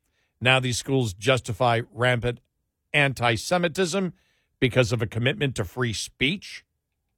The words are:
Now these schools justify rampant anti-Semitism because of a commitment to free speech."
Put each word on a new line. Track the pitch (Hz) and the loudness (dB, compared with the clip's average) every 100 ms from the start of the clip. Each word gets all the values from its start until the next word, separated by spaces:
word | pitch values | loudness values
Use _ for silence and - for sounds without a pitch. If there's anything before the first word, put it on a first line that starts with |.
| _ _ _ _ | _ _ _ _
Now | 127 131 | 4 4
these | 127 113 | 2 -2
schools | - 135 113 | 0 0 0
justify | 90 104 127 - 101 123 117 - | 0 2 2 0 0 2 2 -2
rampant | 110 123 123 120 117 _ _ _ _ _ | -2 0 0 -2 -6 _ _ _ _ _
anti-Semitism | 147 139 120 120 113 - 180 175 190 175 196 180 - _ _ _ _ | 0 0 2 0 0 0 0 0 0 0 0 -4 -6 _ _ _ _
because | 127 127 110 | 0 2 2
of | 117 | 0
a | 113 | -2
commitment | 117 123 202 139 - | -2 -2 0 -2 -4
to | |
free | 92 127 120 | -6 -4 -4
speech." | 101 - - 131 196 - - - _ _ _ _ | -4 -8 -4 -2 -2 -10 -18 -20 _ _ _ _